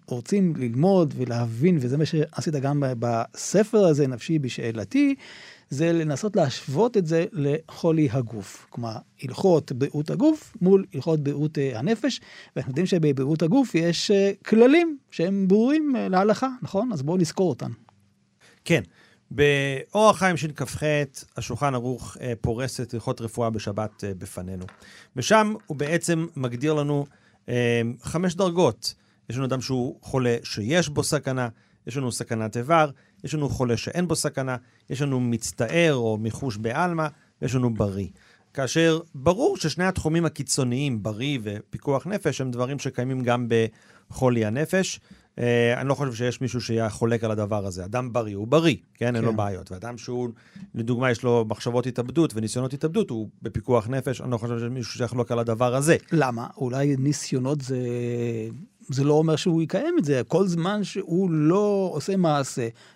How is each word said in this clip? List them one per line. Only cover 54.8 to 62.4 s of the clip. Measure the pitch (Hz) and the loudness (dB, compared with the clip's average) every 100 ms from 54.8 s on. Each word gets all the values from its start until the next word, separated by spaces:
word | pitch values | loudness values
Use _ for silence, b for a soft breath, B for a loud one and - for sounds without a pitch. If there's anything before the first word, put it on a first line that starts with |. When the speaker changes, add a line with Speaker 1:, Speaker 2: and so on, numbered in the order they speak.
| 110 | -8
Speaker 2:
שיחלוק | 120 117 123 117 | -6 -4 -2 0
על | 120 | 0
הדבר | 117 113 123 131 | 0 2 2 2
הזה. | 151 143 - | 4 2 4
Speaker 1:
למה? | 160 131 117 127 - | 2 2 -2 -10 -6
אולי | 123 131 143 135 | -4 0 0 2
ניסיונות | 139 143 - 131 131 151 | 0 -2 -2 -2 -2 -4
זה... | 127 127 123 120 120 120 120 113 110 120 208 _ - | -4 -4 -4 -4 -4 -2 -2 -4 -8 -12 -18 _ -6
זה | 131 | 0
לא | 143 | 4
אומר | 151 160 151 | 4 4 2
שהוא | 190 165 | 0 0
יקיים | 160 190 311 349 | 0 -2 0 0
את | 143 | 2
זה. | 131 113 | 0 2
כל | 190 196 | 2 2
זמן | 170 175 208 | 0 -2 -2
שהוא | 190 196 - 175 185 | -4 -6 -2 0 0
לא | 156 151 196 208 196 185 | 2 2 4 2 0 -2
עושה | 151 196 190 | -4 -2 2
מעשה, | 170 147 | 2 2